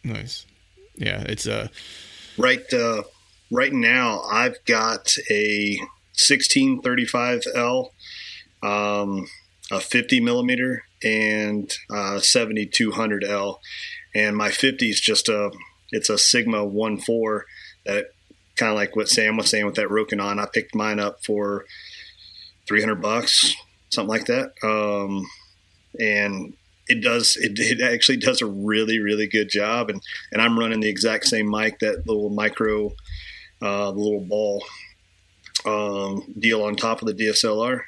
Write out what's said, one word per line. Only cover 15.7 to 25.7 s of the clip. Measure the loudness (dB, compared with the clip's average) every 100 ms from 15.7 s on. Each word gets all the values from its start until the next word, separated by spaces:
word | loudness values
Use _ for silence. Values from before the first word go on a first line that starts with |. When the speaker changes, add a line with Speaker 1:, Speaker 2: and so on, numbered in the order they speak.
| _ _
Speaker 2:
it's | -2 0
a | 4
Sigma | 4 4 2 0
one | 0 0 -2 -2
four | 0 0 0 -2 -6 -20 -20 -10
that, | -4 -4 -4 _ _ -20 _ 0
kinda | 2
like | 2 0
what | 0 2
Sam | 4 4 2
was | 2
saying | 2 2
with |
that | 0 0
Rokinon, | 0 0 -2 0 -2
I | 0
picked | -2 -2 -2
mine | 0 0
up | -2 -4
for | -2 -2 0 -4 -8 -18 -18 -18 -20 -20 -20 -20 -20 _ -2
three | 0
hundred | 2 0
bucks, | 0 0 2 4 4 0 -10 _ _
something | -4 0
like | -2 0
that. | -2 -2 -4
Um, | 0 0 0 -2 -2 -6 -6 -16 -20 _ _